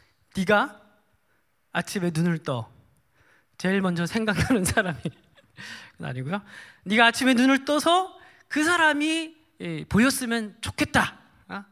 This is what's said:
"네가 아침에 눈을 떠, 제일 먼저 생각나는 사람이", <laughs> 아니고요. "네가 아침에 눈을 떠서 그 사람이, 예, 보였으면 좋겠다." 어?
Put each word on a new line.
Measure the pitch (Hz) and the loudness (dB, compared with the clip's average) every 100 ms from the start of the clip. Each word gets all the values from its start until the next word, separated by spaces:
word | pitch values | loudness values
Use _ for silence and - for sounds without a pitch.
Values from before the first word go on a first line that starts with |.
| _ _ _ - | _ _ _ -6
"네가 | 185 208 262 - _ _ _ _ _ _ _ _ _ | 2 2 0 -8 _ _ _ _ _ _ _ _ _
아침에 | - - 208 175 | -8 -6 -4 -4
눈을 | 160 175 165 | -2 -2 -2
떠, | 160 127 110 _ _ _ _ _ _ _ _ _ | -4 -8 -8 _ _ _ _ _ _ _ _ _
제일 | 180 196 | -2 0
먼저 | 190 170 170 | 0 -2 -2
생각나는 | 233 220 165 - 247 | -2 -2 -2 0 0
사람이", | 180 - 190 143 | 2 0 -2 -4
<laughs> | - - _ _ _ - - - - _ | -8 -12 _ _ _ -20 -18 -18 -20 _
아니고요. | - 127 127 196 - - - _ | -10 -8 -6 -8 -8 -20 -20 _
"네가 | - 214 233 | -2 4 4
아침에 | 226 262 | 6 4
눈을 | 240 262 269 269 | 6 6 4 2
떠서 | 294 330 349 370 - - _ _ | 0 4 2 0 -8 -20 _ _
그 | 285 | -2
사람이, | 311 349 311 294 302 320 320 320 _ _ | 0 4 2 2 -2 -2 -6 -14 _ _
예, | 175 160 - | -8 -8 -2
보였으면 | 196 254 269 247 233 214 - | 2 2 2 -4 -4 -6 -12
좋겠다." | - - 302 254 - - _ _ _ | -14 -6 -2 0 -2 -6 _ _ _
어? | 190 202 | -14 -14